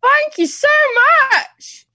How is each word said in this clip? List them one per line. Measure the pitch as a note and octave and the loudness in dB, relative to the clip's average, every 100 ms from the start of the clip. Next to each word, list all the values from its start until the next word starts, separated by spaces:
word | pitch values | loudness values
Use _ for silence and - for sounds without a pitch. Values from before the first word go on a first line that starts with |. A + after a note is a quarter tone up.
Thank | B4 D5 D5+ D5+ | 0 0 -2 -4
you | E4+ | -6
so | - C#5+ D5+ D5 A#4+ B4+ E5 C5 | -2 0 2 0 2 2 2 2
much. | A4 - _ - - _ | -2 -4 _ -20 -20 _